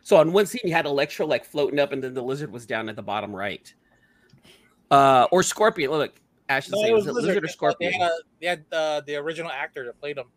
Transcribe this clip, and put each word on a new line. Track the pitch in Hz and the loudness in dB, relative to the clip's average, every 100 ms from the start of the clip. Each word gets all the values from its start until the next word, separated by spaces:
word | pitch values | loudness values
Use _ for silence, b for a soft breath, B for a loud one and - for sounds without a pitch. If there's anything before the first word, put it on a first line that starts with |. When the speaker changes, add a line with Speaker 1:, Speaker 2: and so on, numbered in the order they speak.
Speaker 1:
So | - - | 6 6
on | 156 | 6
one | 190 202 | 4 0
scene, | 240 180 | -2 -2
you | |
had | 165 151 | 0 0
Electro, | 143 151 - 156 | 0 -2 -2 -2
like, | 123 - | -2 -2
floating | 143 139 143 | -2 0 0
up, | 143 | 0
and | 139 | -2
then | 131 | -6
the | 127 | -6
Lizard | 123 143 147 | -6 -6 -8
was | 120 113 | -14 -8
down | 113 110 | -6 -6
at | 110 | -10
the | |
bottom | 104 104 101 | -6 -6 -6
right. | 95 101 87 - _ b b b b b b b b b _ _ | -8 -8 -8 -16 _ b b b b b b b b b _ _
Uh, | 139 135 131 120 | 6 8 6 6
or | 180 | 4
Scorpion. | - - 214 220 135 | 2 2 2 2 -2
Look, | 156 127 _ _ _ - | 0 -2 _ _ _ -4
Ash | 135 - | -4 -2
is | |
Speaker 2:
No, | 202 | -2
Speaker 1:
saying, | 214 | 2
Speaker 2:
it | 220 | 2
was | |
Speaker 1:
"Is | 196 | 0
it | |
Speaker 2:
Lizard. | 247 202 | -4 -2
Speaker 1:
Lizard | 196 | -2
or | 160 | -4
Speaker 2:
They | |
had, | |
Speaker 1:
Scorpion?" | 175 151 - 175 185 | -2 -2 -2 -4 0
Speaker 2:
uh, | 175 165 - _ | 0 -2 -8 _
they | 170 | -6
had, | 170 151 | -6 _
uh, | 165 156 151 143 | -4 -2 -4 -6
the | 147 | -6
original | 147 160 165 | -6 -8 -8
actor | 135 156 143 120 | -8 -10 -10 -12
that | - | -10
played | 147 143 | -10 -10
him. | 123 | -12